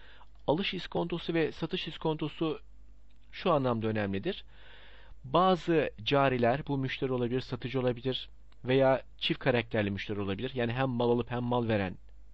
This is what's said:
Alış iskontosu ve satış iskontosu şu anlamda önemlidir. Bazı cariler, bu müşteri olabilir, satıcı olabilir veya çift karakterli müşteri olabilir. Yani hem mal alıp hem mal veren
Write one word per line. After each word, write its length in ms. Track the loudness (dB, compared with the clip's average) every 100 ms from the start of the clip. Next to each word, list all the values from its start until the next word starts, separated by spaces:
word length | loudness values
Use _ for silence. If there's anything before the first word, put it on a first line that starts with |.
| -16 -16 -18 -6 -2
Alış 280 | 0 -2 -6
iskontosu 600 | -4 -4 -2 -4 -2 0
ve 180 | 0
satış 360 | 0 -4 -4 -6
iskontosu 720 | -4 -4 -2 -4 -2 -2 -2 -8 -16 -16 -16 -16 -16 -16
şu 200 | -4 2
anlamda 340 | 4 4 2 0
önemlidir. 580 | 0 0 -2 -2 -6 -10 -16 -16 -16 -16 -16 -16 -14 0
Bazı 680 | 4 6 4 4 4 4 0
cariler, 640 | 2 4 6 6 4 4 0
bu 120 | -2
müşteri 340 | -2 -2 -2
olabilir, 280 | 0 0 0
satıcı 400 | -2 -6 -4 0
olabilir 480 | 0 0 -2 -4 -6 -14 -18 -8 2
veya 380 | 6 6 4 0 -6
çift 220 | -2 0
karakterli 500 | 2 2 2 2 2
müşteri 300 | 0 -4 -2
olabilir. 300 | -2 -2 -4 -2
Yani 180 | -2
hem 160 | 0 0
mal 220 | 2 4
alıp 200 | 4 2
hem 120 | -2
mal 260 | 0 2 2
veren 280 | 2 0 -4 -12 -16 -12